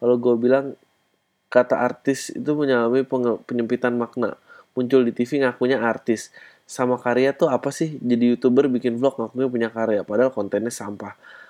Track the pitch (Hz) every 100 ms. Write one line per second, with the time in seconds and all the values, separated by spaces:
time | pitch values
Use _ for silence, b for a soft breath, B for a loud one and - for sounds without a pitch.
0 | 120 123 120 120 120 135 139 - _ _
1 | _ _ _ _ _ 123 123 - 123 -
2 | - 131 - - 135 151 143 123 117 127
3 | 131 135 120 107 - 120 113 120 123 120
4 | 120 - 110 - B B B - 123 131
5 | 120 - 123 147 131 123 127 131 117 110
6 | - 110 - B B B B - 127 123
7 | 123 120 135 139 165 127 143 - 160 147
8 | 120 120 120 120 127 123 143 123 120 117
9 | 135 - 110 123 131 123 113 110 113 104
10 | - 104 131 127 101 101 113 - 104 104
11 | 104 - B B B